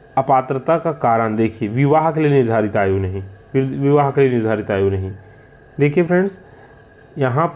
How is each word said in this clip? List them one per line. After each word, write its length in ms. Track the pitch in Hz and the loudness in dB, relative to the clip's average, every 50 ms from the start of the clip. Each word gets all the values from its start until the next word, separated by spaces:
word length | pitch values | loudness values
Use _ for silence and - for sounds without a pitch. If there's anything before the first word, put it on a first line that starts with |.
| - - - | -20 -8 -4
अपात्रता 600 | - 135 - 135 131 131 - 139 131 127 - 165 | -4 0 2 2 2 2 0 -4 -4 -2 0 0
का 140 | 165 160 170 147 | 0 0 -4 -4
कारण 420 | 147 - 120 117 113 113 113 110 | -2 0 0 2 2 0 0 0
देखिए, 340 | 110 113 110 107 - 113 101 | 0 0 -2 -2 -4 -6 -4
विवाह 400 | 110 127 143 139 151 156 156 165 | 0 0 2 2 4 2 2 0
के 100 | 151 156 | 0 0
लिए 100 | 156 147 | 2 2
निर्धारित 460 | 143 135 123 113 113 110 107 104 101 | 4 2 2 2 2 0 0 0 0
आयु 200 | 110 98 95 95 | 0 0 0 0
नहीं, 240 | 98 95 92 95 98 95 - - - - - - | 0 -2 -4 -6 -8 -10 -12 -16 -20 -10 -4 -2
फिर 120 | 135 135 | -2 -2
विवाह 460 | 135 135 139 139 139 147 147 143 139 | -2 -2 -2 0 2 2 2 2 2
के 100 | 131 143 | 2 2
लिए 100 | 139 131 | 2 2
निर्धारित 400 | 123 120 110 110 110 107 104 - | 2 0 0 0 -2 -2 -2 -2
आयु 180 | 104 95 98 98 | 0 0 0 0
नहीं। 220 | 98 95 95 95 95 - - - - - - - - - - - - | 0 -2 -4 -8 -10 -14 -18 -20 -20 -20 -20 -20 -20 -20 -20 -12 -4
देखिए 260 | - 143 147 147 185 175 | -2 -2 0 2 0 0
फ्रेंड्स, 360 | 160 180 180 190 196 190 - - - - - - - - - - - - - - - - | 2 2 0 0 -2 -6 -10 -20 -20 -20 -20 -20 -20 -20 -20 -20 -20 -20 -20 -20 -12 -6
यहाँ 300 | 151 139 127 120 143 165 170 - | -4 -2 0 0 0 -2 0 0